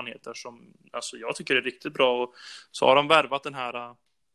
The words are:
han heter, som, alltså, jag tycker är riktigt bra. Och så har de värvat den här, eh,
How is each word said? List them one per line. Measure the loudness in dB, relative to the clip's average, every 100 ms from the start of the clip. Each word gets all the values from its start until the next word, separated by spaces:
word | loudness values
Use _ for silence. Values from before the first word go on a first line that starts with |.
han | -10
heter, | -12 -14 -14
som, | -14 -18 -20 _ _
alltså, | -12 -10 -10
jag | -8 -6
tycker | 0 0
är |
riktigt | 0 -6 -8
bra. | 2 2 2
Och | -2 -8 -20 -20 -12
så | 2 6
har | 6
de | 6
värvat | 4 4 -2
den | -6
här, | -8 -8 -8
eh, | -12 -18 _ _ _